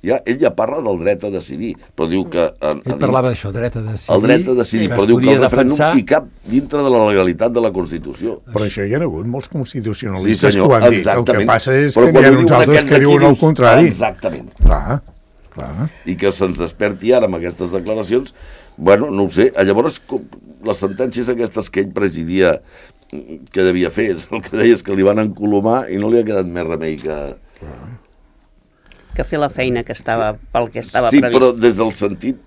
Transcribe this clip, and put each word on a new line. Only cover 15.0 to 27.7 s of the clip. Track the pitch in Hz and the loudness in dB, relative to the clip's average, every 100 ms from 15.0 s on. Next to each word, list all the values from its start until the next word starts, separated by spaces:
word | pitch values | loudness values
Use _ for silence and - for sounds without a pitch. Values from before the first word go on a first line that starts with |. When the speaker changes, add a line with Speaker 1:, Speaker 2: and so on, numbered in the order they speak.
| - - _ _ _ - | -6 -20 _ _ _ -16
Speaker 3:
clar. | 62 78 147 - - | -12 -6 -8 -8 -10
Speaker 1:
I | 92 | -2
que | 98 | -2
se'ns | 98 95 85 | 0 -4 -2
desperti | 85 - 104 95 107 - | -8 -4 -4 -4 0 2
ara | 104 | 2
amb | 90 | -2
aquestes | 85 87 90 95 | -8 -8 -6 -6
declaracions, | 90 110 98 117 - _ - - - - | -6 -6 -2 -4 -4 _ -20 -20 -20 -6
bueno, | 85 101 147 | 2 4 2
no | 98 98 | -2 -2
ho | |
sé. | 82 117 - 95 | 2 2 2 0
Llavors, | 101 143 - | 0 -2 -4
com, | _ - - - - - | _ -10 -10 -20 -20 -14
les | 110 104 | -8 -4
sentències | - 98 123 110 120 | -6 -4 -6 -6 -6
aquestes | 120 117 113 104 | -4 -4 -6 -6
que | - | -4
ell | 101 | -4
presidia, | 92 101 80 82 92 90 78 _ - - _ _ | -2 -4 -4 -6 0 2 0 _ -20 -20 _ _
què | 76 62 78 65 - 92 | -18 -16 -20 -12 0 0
devia | 90 87 | 2 -2
fer? | 80 113 87 | -2 -4 -4
<laughs> | 76 | -8
El | 113 - | -12 -8
que | - | 0
deia | 113 113 | 2 2
és | |
que | - 98 | 0 0
li | |
van | 95 104 | 2 2
encolomar | 107 95 104 101 104 120 - | -2 -4 -2 0 0 -2 -2
i | 95 | -6
no | 104 | 0
li | 117 | 0
ha | |
quedat | 107 104 92 | 0 -4 -4
més | 87 85 | -6 -6
remei | 80 80 76 | -6 -6 -8
que | 73 78 71 - _ _ 76 | -8 -8 -10 -14 _ _ -20